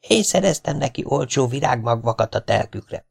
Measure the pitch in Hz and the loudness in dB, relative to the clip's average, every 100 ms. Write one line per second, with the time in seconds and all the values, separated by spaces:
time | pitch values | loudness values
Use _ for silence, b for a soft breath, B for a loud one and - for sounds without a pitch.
0 | - 220 208 190 190 151 - 147 - - | 2 2 4 2 2 0 -4 -4 -4 -6
1 | - 139 120 - 127 135 143 127 113 117 | -2 -2 0 0 0 0 0 0 0 0
2 | 117 113 - 107 - 110 - 101 - 90 | -2 0 0 -2 0 0 0 -8 -10 -14
3 | _ | _